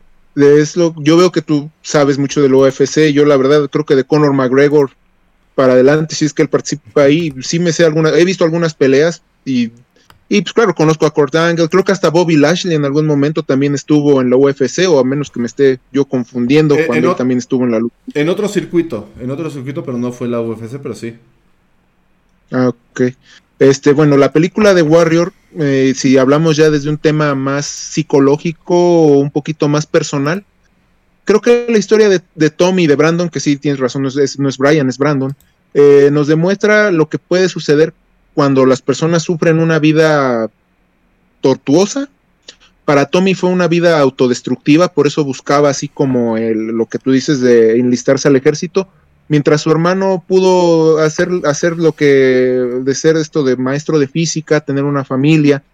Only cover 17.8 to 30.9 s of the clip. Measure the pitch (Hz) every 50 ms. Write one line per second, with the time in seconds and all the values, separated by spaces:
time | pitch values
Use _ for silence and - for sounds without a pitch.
17.8 | 117 117 - _ _ - - 147 147 165 185 185 208 196 - 185 151 - - 170
18.8 | 160 165 123 104 107 - - 95 123 127 139 165 165 156 135 143 123 135 139 170
19.8 | - - 123 120 120 123 123 - 127 120 120 117 117 113 113 107 113 110 127 143
20.8 | 131 123 110 - - 117 113 - _ _ _ _ _ _ _ _ _ _ _ _
21.8 | _ _ _ _ _ _ _ _ _ _ _ _ _ _ - 127 127 123 120 _
22.8 | _ _ - - 127 127 127 _ _ _ - _ _ _ _ - 135 135 135 -
23.8 | - 147 139 143 156 147 143 139 135 131 - 156 165 185 - 214 214 202 190 175
24.8 | 165 147 160 175 170 165 160 170 175 190 - _ _ _ - 180 151 139 135 135
25.8 | 135 135 127 - - 135 131 131 131 131 143 151 165 165 156 147 156 156 151 147
26.8 | 139 151 151 151 - 156 151 151 151 147 139 135 135 139 139 143 143 - - -
27.8 | - - - - 151 - - 143 139 139 143 151 - 175 160 - _ - 180 175
28.8 | 175 175 170 165 160 151 143 139 139 147 - 151 143 - 156 - 156 147 147 147
29.8 | 156 - - 165 151 - - 143 139 147 - 202 - _ _ _ _ _ _ _
30.8 | _ _